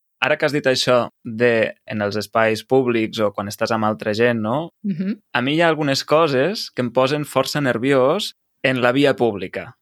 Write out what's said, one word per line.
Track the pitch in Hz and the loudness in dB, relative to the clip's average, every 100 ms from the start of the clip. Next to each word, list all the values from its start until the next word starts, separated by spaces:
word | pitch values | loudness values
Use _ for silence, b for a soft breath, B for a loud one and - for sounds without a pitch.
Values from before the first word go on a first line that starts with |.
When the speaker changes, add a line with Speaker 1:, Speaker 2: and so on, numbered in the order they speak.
| _ - | _ -4
Speaker 1:
Ara | 131 151 | -2 0
que | 151 | 0
has | |
dit | 143 135 | 0 0
això | 127 - 123 113 - | 0 2 2 0 -8
de | 120 110 120 113 107 - - | -10 0 2 2 0 -4 -8
en | 110 | -4
els | 104 104 | -4 -4
espais | 101 113 113 107 - | -2 0 2 0 0
públics | 135 123 113 110 113 | 2 2 0 -2 -2
o | 104 | -2
quan | 104 101 | -2 -8
estàs | - 113 | -4 -2
amb | 110 110 | 0 0
altra | 110 110 104 | -2 -2 0
gent, | 120 117 | 0 0
no? | 107 139 170 _ | -2 -4 -6 _
Speaker 2:
Mhm. | 208 165 190 - _ | -6 -4 -4 -8 _
Speaker 1:
A | 127 | -2
mi | 131 | 0
hi | 156 | 2
ha | 170 | 2
algunes | 156 147 131 | 2 0 -2
coses | - 151 165 131 160 226 - | 2 2 4 2 0 -2 -8
que | - | -6
em | 123 | -2
posen | 127 131 151 143 | 2 2 0 -2
força | 135 135 151 | -2 -2 -2
nerviós | 135 117 135 135 131 190 - - _ _ | -2 0 0 2 2 0 -4 -12 _ _
en | 135 127 | -2 2
la | 120 | 2
via | 131 139 131 | 4 2 2
pública, | 117 98 92 95 107 - | 0 -2 -6 -10 -12 -18